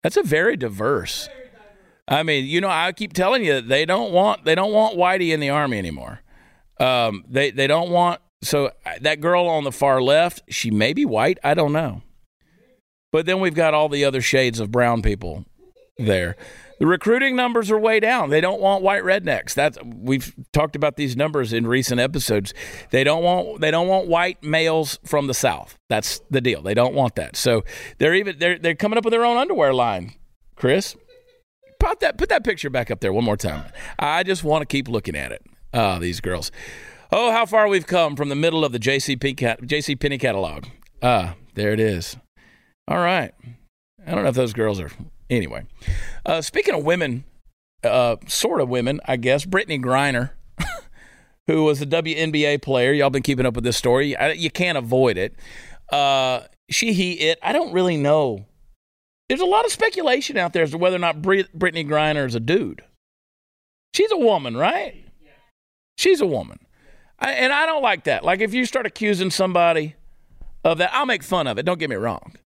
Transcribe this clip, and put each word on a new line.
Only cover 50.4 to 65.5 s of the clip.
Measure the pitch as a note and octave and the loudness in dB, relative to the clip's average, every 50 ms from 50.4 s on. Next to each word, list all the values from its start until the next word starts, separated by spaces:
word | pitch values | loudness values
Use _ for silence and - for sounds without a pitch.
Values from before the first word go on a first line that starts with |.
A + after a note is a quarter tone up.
| - - - - | -18 -20 -6 -6
<laughs> | - G5 F5+ D#5 - - - - - - - _ _ _ _ _ _ | -6 -6 -6 -12 -14 -20 -20 -20 -20 -20 -20 _ _ _ _ _ _
who | - D#3+ D#3+ D#3 | 0 2 2 4
was | D3+ D3 C#3 | 2 2 0
a | D3 | -2
W | C#3 E3 E3 D#3+ D#3+ D#3+ | -2 -2 -2 0 -2 -2
N | D3+ D#3+ D#3+ | -2 -2 0
B | D3+ D3+ D3 | 0 0 2
A | D3 D3 C#3 | 2 0 -2
player. | - - C3+ B2+ B2 B2+ | -2 0 0 2 4 4
Y'all | C#3+ D3 C#3 C#3 | 4 4 2 2
been | C3 C#3 | 2 0
keeping | B2+ - C#3 B2 B2+ | 0 0 0 2 0
up | B2+ A2+ | 0 0
with | A#2+ A2 | 0 -2
this | B2 A2+ | -2 -2
story. | - - B2 A#2+ C3 C#3+ D3 C3+ | 0 2 2 2 4 2 0 -2
I, | - - D3+ | -2 -2 -2
you | D#3 D#3+ E3+ D3+ | -2 -2 -4 -6
can't | - - F3+ F3+ E3 C#3 | -2 -2 -2 0 0 -2
avoid | B2 A2+ B2+ B2+ C3 B2 G2+ F2 | -2 0 2 4 4 4 2 0
it. | F#2+ - - - - - - - - - - - - - | -2 -4 -6 -12 -18 -18 -18 -20 -20 -20 -20 -20 -8 -2
Uh, | - C#3+ C#3+ C#3 C#3 C3+ C3 B2+ B2+ A#2+ - - _ _ _ _ | 0 2 2 2 2 2 2 0 -2 -2 -6 -10 _ _ _ _
she, | D3+ - - A#3 | -4 -2 0 0
he, | G#3+ F3 F#3+ F3+ F3+ | 2 2 2 0 0
it. | D#3+ D3+ D#3 E3 - | 0 0 0 0 0
I | - F3 | -2 -2
don't | A3+ D4+ E4 D#4 | 0 0 -2 0
really | E3+ F#3 F#3 F3+ E3+ | 0 0 0 2 0
know. | D3+ C#3 C#3+ D3+ D#3 D3 C3 A2 F#2+ G2+ _ _ _ - _ _ _ _ _ _ _ _ _ _ _ _ _ | 0 2 2 4 4 2 0 -2 -6 -10 _ _ _ -20 _ _ _ _ _ _ _ _ _ _ _ _ _
There's | B3+ C#4 | -2 0
a | F#4 | 2
lot | F4+ G4 G#4+ A#4 | 2 2 2 2
of | A4+ | 0
speculation | - - A4+ A4+ - F#4 E4+ D4 B3+ C4+ C#4 - C#4+ | 0 0 0 0 0 0 0 0 0 0 -2 -4 -2
out | G#3 F3+ E3+ | -2 -2 0
there | - F3+ | 2 0
as | E3 D3+ | 0 0
to | C#3 E3 | 0 0
whether | F3 F3+ F#3 | 0 0 0
or | F3+ | 2
not | F3 E3+ D#3+ D3+ | 0 -2 -2 -2
Brit-, | D#3 F#3+ G3 G3 F#3 - | 0 0 2 2 0 -4
Brittany | - D#3+ F#3 F3+ E3 E3+ D#3 | -4 -2 -2 -2 0 -2 -4
Griner | C#3+ D3+ D3+ D3+ D#3 D3+ D3 C#3 | 0 0 0 2 2 0 0 -2
is | B2+ A#2 | -2 -2
a | A#2 | -4
dude. | A2+ A#2+ E3 G#3 F3+ G2 - - - _ _ _ _ _ _ _ _ _ _ _ _ _ _ _ _ _ _ _ _ _ - | 0 2 0 0 0 -2 -8 -12 -18 _ _ _ _ _ _ _ _ _ _ _ _ _ _ _ _ _ _ _ _ _ 0
She's | - G4 A4 | 0 0 2
a | G#4+ | 2
woman, | F4 B3+ A3+ G#3 E3+ C#3 B2 A2+ | 2 2 2 2 2 -2 -4 -4
right? | A#2+ D#3 G3 D#4 F#4+ G#4 - - - - - - _ _ _ _ _ _ _ | 0 0 0 0 -2 -6 -8 -12 -18 -20 -20 -20 _ _ _ _ _ _ _